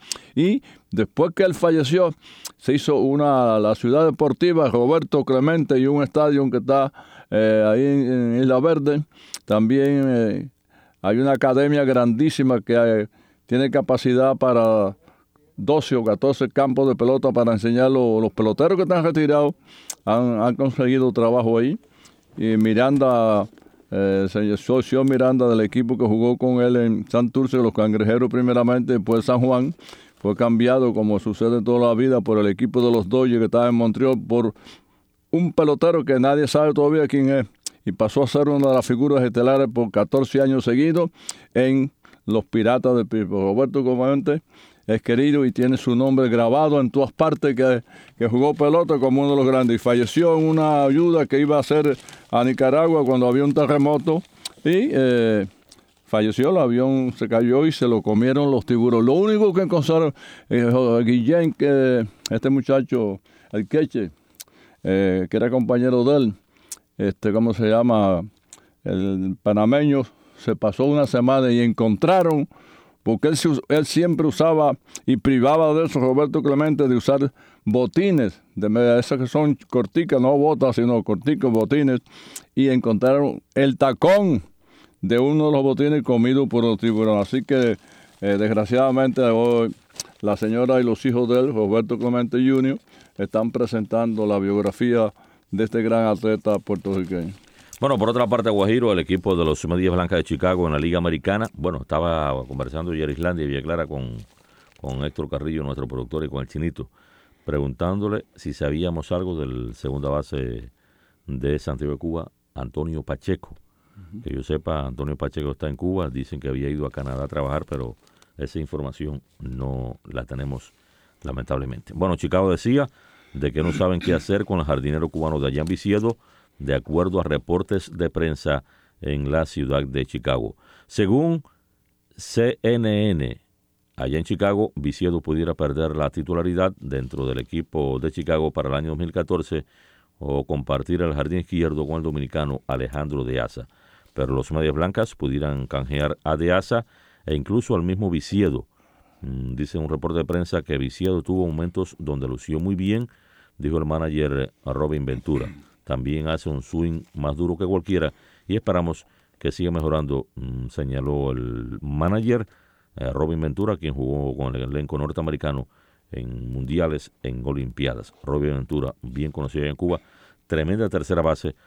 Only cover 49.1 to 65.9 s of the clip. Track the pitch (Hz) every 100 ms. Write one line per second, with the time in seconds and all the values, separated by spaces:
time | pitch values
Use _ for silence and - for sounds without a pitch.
49.1 | 131 143 143 131 131 123 117 123 120 117
50.1 | 160 170 160 160 156 156 147 139 143 175
51.1 | 165 139 147 143 147 - 151 147 127 -
52.1 | - - 113 127 127 131 147 165 160 131
53.1 | 127 123 131 143 143 139 147 139 147 165
54.1 | 165 - - - - - 185 277 131 127
55.1 | 123 113 107 98 - _ - _ _ _
56.1 | 110 107 113 143 185 127 120 131 135 127
57.1 | - 113 113 120 131 160 - 123 110 104
58.1 | 107 123 135 143 127 - 120 120 117 120
59.1 | 165 208 214 208 180 180 170 139 160 156
60.1 | - - - - 120 120 127 123 117 117
61.1 | 123 117 170 160 - 143 139 131 123 110
62.1 | - - 110 135 135 123 135 127 123 107
63.1 | 98 - _ _ 107 98 117 107 123 90
64.1 | - _ - - _ _ _ 92 95 95
65.1 | 92 92 110 117 127 117 120 127